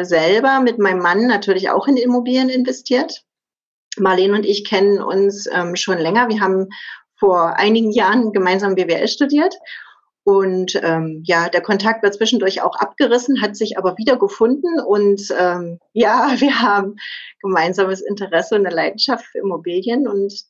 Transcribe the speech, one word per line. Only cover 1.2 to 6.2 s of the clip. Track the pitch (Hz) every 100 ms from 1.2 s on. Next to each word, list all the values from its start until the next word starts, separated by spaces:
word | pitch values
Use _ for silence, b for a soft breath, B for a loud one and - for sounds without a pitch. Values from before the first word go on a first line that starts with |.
| 247
natürlich | 208 202 185 190
auch | - -
in | 254
Immobilien | 247 247 240 254 254
investiert. | 254 254 254 - 254 320 - _ _ _ _ _ _ - -
Marlene | 190 185 196 208
und | 208
ich | 202 -
kennen | 196 202 196
uns, | - 196 202 202 -
ähm, | 180 170 175
schon | - 180
länger. | 165 220